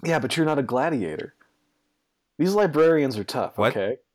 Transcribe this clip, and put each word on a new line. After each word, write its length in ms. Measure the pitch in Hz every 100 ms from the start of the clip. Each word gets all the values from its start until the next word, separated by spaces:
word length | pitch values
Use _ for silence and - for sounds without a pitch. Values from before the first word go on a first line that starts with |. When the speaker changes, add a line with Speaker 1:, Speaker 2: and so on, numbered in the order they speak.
Speaker 1:
Yeah, 140 | 165 156
but 180 | 135 165
you're 100 | 156
not 120 | 143
a 40 |
gladiator. 720 | 117 123 165 135 82 76 - _ _ _ _ _ _ _ _ _ _ -
These 160 | 180
librarians 640 | 208 185 147 165 156 139 110
are 60 |
tough, 340 | 98 127 - -
Speaker 2:
What? 140 | 107 107
Speaker 1:
okay? 200 | 98 131 _